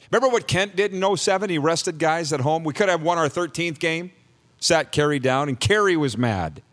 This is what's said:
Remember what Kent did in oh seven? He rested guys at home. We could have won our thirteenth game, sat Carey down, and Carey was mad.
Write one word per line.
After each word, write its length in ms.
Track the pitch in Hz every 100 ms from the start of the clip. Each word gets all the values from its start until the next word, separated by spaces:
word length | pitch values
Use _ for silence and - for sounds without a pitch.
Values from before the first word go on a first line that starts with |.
| -
Remember 200 | 226 262
what 160 | 233 -
Kent 280 | 175 202 180
did 180 | 202
in 100 | 190
oh 120 | 190 196
seven? 340 | - 190 202
He 80 | 165
rested 400 | 147 165 - 156
guys 340 | 160 160 156
at 80 | 147
home. 220 | 131 160
We 80 | 156
could 140 | 139 202
have 140 | 170
won 160 | 156 170
our 120 | 156
thirteenth 500 | 175 170 - 170 147
game, 320 | 170 160 180 - _ _ _ _
sat 320 | - 165 147
Carey 260 | - 147 143
down, 320 | 127 131 143
and 100 | 127
Carey 380 | - 214 202 170
was 200 | 143 107
mad. 440 | 123 98 82 73 -